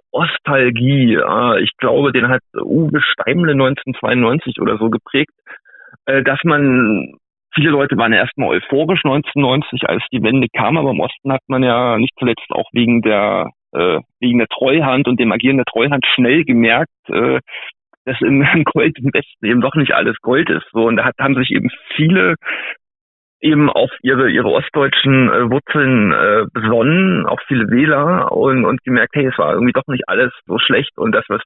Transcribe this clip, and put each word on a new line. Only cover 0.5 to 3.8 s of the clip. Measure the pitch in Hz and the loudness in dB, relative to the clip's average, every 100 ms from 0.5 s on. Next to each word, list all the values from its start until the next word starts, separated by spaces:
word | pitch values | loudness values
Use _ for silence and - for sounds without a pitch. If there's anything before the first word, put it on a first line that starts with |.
| 139 123 117 127 139 123 90 | 2 2 2 0 4 4 2
Äh, | - 104 120 101 | 0 0 0 0
ich | - - | -2 -2
glaube, | 117 127 143 | 0 2 2
den | 127 120 | 0 0
hat | 127 - | -2 -4
Uwe | - - 143 156 147 | -10 -2 0 0 0
Steimle | - - - 160 165 139 | -2 -2 -2 0 0 2
neunzehnhundertzweiundneunzig | 131 139 | 0 0